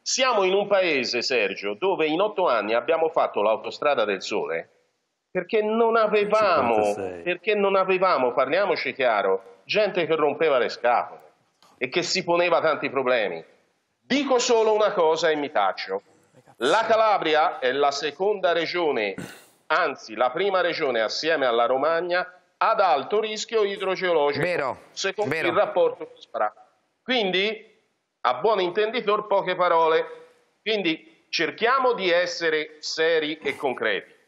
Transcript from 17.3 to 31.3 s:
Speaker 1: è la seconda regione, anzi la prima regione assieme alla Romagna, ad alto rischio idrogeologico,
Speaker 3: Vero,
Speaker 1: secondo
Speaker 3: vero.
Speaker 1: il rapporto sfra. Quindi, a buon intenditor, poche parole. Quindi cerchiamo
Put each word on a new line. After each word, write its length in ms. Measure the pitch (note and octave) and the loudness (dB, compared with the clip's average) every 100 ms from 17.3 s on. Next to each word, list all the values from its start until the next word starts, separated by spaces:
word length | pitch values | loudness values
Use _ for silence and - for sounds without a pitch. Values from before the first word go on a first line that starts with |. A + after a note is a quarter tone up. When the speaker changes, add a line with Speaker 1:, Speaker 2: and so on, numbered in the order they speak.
| D3+ D#3+ - | 2 2 0
Speaker 1:
è 140 | - | -2
la 180 | C3+ C#3+ | 2 0
seconda 640 | C#3 D#3 C3+ F#3+ G3+ F3+ | 0 -8 -4 -2 0 0
regione, 640 | E3+ D#3 F3 E3 C3 G#2 F#2+ - - - _ _ | 0 -2 -2 -2 0 -2 -6 -14 -18 -20 _ _
anzi 480 | D#3+ E3+ C3 - | 0 0 -4 -12
la 160 | A2 B2 | -2 0
prima 300 | D#3+ G3 F#3 | 0 0 0
regione 400 | F3 D3+ D3 A#2 | 0 -2 -2 0
assieme 460 | G#2+ - D3+ D#3+ C3+ | -2 -2 -2 0 2
alla 180 | A#2 A#2 | 2 2
Romagna, 640 | C3 D3 E3 F3 F3 F3 - _ _ | 2 0 0 -2 -2 -4 -12 _ _
ad 200 | F#3 A3 | 0 2
alto 400 | F#3+ D3 C3 G#3 | 2 2 0 -2
rischio 440 | A3 G#3+ - A3+ | -2 -6 -4 -2
idrogeologico, 800 | G#3 G3 F#3+ F#3 F#3 E3 C#3+ C#3+ | -2 2 0 2 2 2 2 0
Speaker 3:
Vero, 340 | F3+ E3+ C#3 - - | -2 -2 -4 -6 -14
Speaker 1:
secondo 380 | - F#3+ F#3 G3+ | -6 -6 -4 -2
Speaker 3:
vero. 180 | D#3+ E3+ | -2 0
Speaker 1:
il 60 | |
rapporto 580 | E3 G3 - E3+ - D#3 - | 0 0 2 0 0 -14 -18
sfra. 340 | - A2+ G#2+ - - _ _ _ | -12 -4 -4 -4 -20 _ _ _
Quindi, 680 | - B3 G3 F#3 G3+ G#3 - _ _ _ _ _ A#2+ | -4 -2 0 0 -2 -4 -14 _ _ _ _ _ -2
a 80 | |
buon 260 | B2+ F#3 G#3 | 0 2 2
intenditor, 640 | F3+ F3+ G#3+ A#3 F#3+ G#3 G#3 | 0 0 -2 -2 -2 -2 0
poche 280 | G3+ F3+ F3+ | -2 0 0
parole. 500 | F3 E3+ D#3+ D#3+ D#3+ - - _ _ _ | 2 4 4 2 0 -10 -20 _ _ _
Quindi 640 | - G#3+ E3+ D#3+ - _ | -4 -2 -2 -4 -8 _
cerchiamo 640 | _ | _